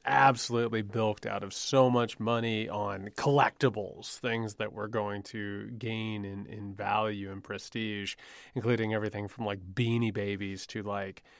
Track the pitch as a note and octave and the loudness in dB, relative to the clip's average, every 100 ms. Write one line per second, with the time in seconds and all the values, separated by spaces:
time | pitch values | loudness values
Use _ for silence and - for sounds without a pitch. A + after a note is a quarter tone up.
0 | - C3+ C3+ B2 - A#2 A#2 A2 G#2 A2+ | 2 6 8 6 0 0 2 0 -2 0
1 | G#2+ G#2 A2 G2+ G2 - - C#3 B2+ B2 | 2 0 -4 -6 -6 -6 2 6 8 6
2 | A#2 - A2 A#2 A#2 A2 A2 G#2 G2+ G2 | 2 0 0 2 2 0 -2 -2 -2 -4
3 | G2 - - C#3+ B2 - C#3 G#2 G2 - | -6 -2 4 6 4 4 2 2 -6 -8
4 | - - B2 A2+ A2 G#2 G#2+ G#2+ G#2+ A2+ | -12 -6 -2 0 -2 -4 -6 -6 -4 -2
5 | G#2 G2+ G2 A2 G2+ G2+ G#2+ A#2 A2+ A2+ | -2 -4 -6 -6 -6 -6 -8 -6 -4 -2
6 | A2 G#2+ G2+ G2 - G#2+ G2+ G2 G2+ G#2+ | -2 -4 -6 -8 -10 -10 -10 -6 0 2
7 | A2 G#2 G2 G2 - G2+ - A#2 A2 G#2 | 2 -2 -6 -8 -8 -8 -6 -4 -2 -2
8 | G2 - - - - B2+ A2+ A#2 A2 G#2+ | -4 -8 -14 -20 -8 -2 2 2 4 0
9 | G#2 G#2 G2+ - G#2+ G2+ F#2 F#2+ A#2 A#2 | 0 -4 -8 -4 -4 -4 -6 0 2 4
10 | A#2 G#2 G2+ G2+ G2 F#2+ - A2+ G2+ G2+ | 2 0 -2 -2 -4 -8 -8 -6 -4 -4
11 | G2 - - | -4 -10 -20